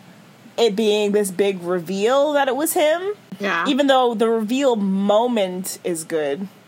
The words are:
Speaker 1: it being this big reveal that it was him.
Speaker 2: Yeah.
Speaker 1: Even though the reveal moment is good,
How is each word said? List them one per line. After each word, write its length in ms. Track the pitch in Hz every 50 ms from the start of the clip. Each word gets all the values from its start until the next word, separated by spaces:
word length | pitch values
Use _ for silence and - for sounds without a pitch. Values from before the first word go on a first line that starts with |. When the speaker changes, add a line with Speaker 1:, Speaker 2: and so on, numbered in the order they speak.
| - - - - - - - - - - -
Speaker 1:
it 180 | - 233 226 190
being 380 | 214 226 208 208 214 208 208 202
this 180 | 208 208 190
big 320 | 180 185 202 202 196 180 170
reveal 680 | 170 180 180 165 147 190 196 202 226 262 277 285 302 294
that 160 | 285 277 269
it 80 | 240
was 160 | 262 311 320 -
him. 420 | 381 302 302 320 349 370 403 415 - - - - -
Speaker 2:
Yeah. 240 | 202 196 180 170 170
Speaker 1:
Even 220 | - - 254 285 269
though 260 | 269 262 254 240 233
the 140 | 208 233 220
reveal 480 | 226 226 214 202 247 269 285 262 240
moment 1000 | 214 202 196 190 196 202 202 202 214 240 247 240 220 190 185 180 180 185 - - - -
is 220 | 185 175 160 160
good, 420 | - 165 156 151 139 143 175 196 190 - - -